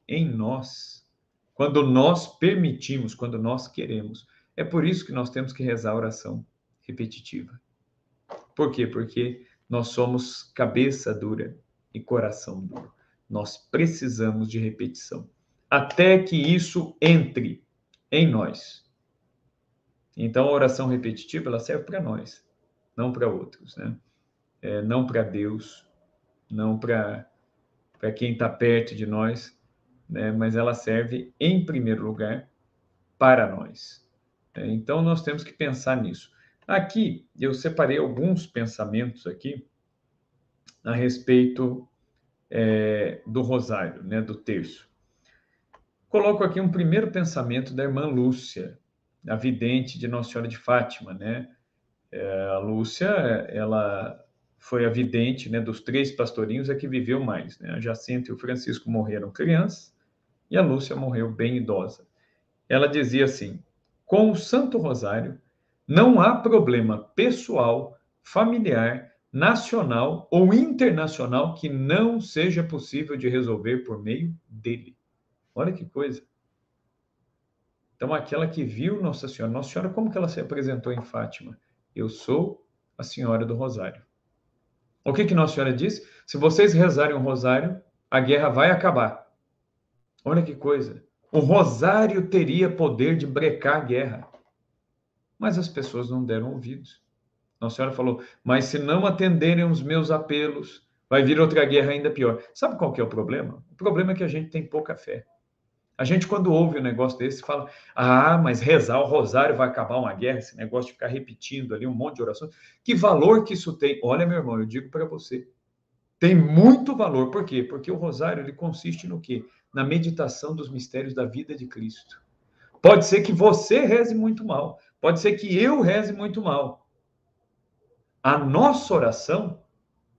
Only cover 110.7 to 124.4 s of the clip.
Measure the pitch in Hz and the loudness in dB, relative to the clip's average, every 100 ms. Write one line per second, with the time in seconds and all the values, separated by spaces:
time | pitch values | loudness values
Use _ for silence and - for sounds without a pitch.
110.7 | 123 123 - 123 135 127 113 - 135 127 | -6 -6 -8 -8 -8 -10 -16 -14 -10 -8
111.7 | 107 127 120 147 151 113 - 156 - _ | -8 -6 -6 -6 -6 -6 -6 -12 -18 _
112.7 | _ - 226 202 165 165 220 214 180 - | _ -2 2 4 6 8 6 6 -4 -6
113.7 | - 143 139 120 139 175 170 127 113 110 | -2 -2 0 0 0 0 0 -2 -4 -4
114.7 | 120 131 160 165 160 - 127 - _ _ | -8 -8 -8 -8 -8 -10 -12 -12 _ _
115.7 | _ _ _ _ - 170 185 160 160 226 | _ _ _ _ 2 6 6 6 10 10
116.7 | 254 - 254 196 135 127 202 185 127 123 | 10 6 -2 0 0 0 -2 -4 -4 -4
117.7 | 139 151 180 165 123 160 170 139 139 170 | -6 -8 -6 -4 -4 -4 -4 -8 -8 -8
118.7 | - 170 165 180 170 - 120 - _ _ | -8 -8 -10 -10 -12 -8 -10 -10 _ _
119.7 | 135 135 165 165 165 139 - 147 160 135 | -6 -2 0 -2 -4 -6 -6 -10 -10 -10
120.7 | 131 123 127 135 127 113 120 151 143 123 | -12 -10 -10 -8 -6 -6 -8 -12 -14 -14
121.7 | - 110 - - - _ _ _ _ _ | -12 -12 -12 -20 -20 _ _ _ _ _
122.7 | _ 170 202 - 202 - 175 208 - - | _ 10 10 8 2 2 6 6 6 4
123.7 | 240 247 233 233 220 220 220 | 4 6 4 2 0 0 -2